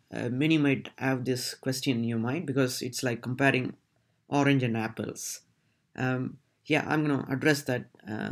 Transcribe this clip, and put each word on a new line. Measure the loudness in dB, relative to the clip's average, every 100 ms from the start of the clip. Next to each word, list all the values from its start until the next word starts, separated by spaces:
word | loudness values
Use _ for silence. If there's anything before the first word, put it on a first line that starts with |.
| _
Uh, | -6 -2
many | 0 4 4
might | 4 2 -2 -4
have | -2 0 0
this | -2 -4
question | -6 -4 -2 0 0
in |
your | 0 0
mind | 0 -2 -2
because | 0 0 0
it's | -6 -4
like | -2 -2
comparing | -4 0 2 2 0 -8 _ _ _ _ -2
orange | 2 4 4
and | 2 0
apples. | -4 -6 -8 -8 -10 -12 -16 _ _ _ _ -4
Um, | -2 0 -4 -8 _ _ -2
yeah, | 0 2
I'm | 0 2
gonna | 0 -2
address | 0 2 2
that, | 0 -4 -4 -14 -8
uh, | -6 -4